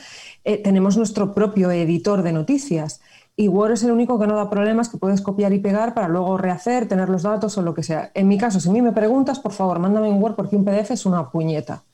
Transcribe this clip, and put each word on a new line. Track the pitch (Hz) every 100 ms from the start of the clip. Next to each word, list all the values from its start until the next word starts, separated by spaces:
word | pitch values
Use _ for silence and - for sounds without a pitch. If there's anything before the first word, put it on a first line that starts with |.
| - - - -
eh, | - 202
tenemos | 196 190 190 208
nuestro | 220 208 196
propio | 196 196 202 180
editor | 175 165 170 208 202
de | 170
noticias. | 160 156 277 - 165 151 - _ - _ -
Y | 208
Word | 190 214
es | 233
el | 240
único | 233 240 240
que | 208
no | 214
da | 202
problemas, | 202 208 226 233
que | -
puedes | 190 196
copiar | 196 196 202
y | 202
pegar | 202 202 233
para | 233 175
luego | 175 180 190
rehacer, | 185 180 233 247 220
tener | 190 185
los | 185
datos | 196 214 214 202
o |
lo | 170
que | 160
sea. | 151 156 -
En | 196 196
mi | 196
caso, | 240 190
si | 165
a |
mí | 220
me | 240
preguntas, | 214 214 269 277 269
por | 214
favor, | - 190 170
mándame | 185 214 214
en | 202
Word | 220 214
porque | 196
un | 208
P | 196
D | 202
F | 208
es | 247
una | 190 175 139
puñeta. | 165 160 151 - - -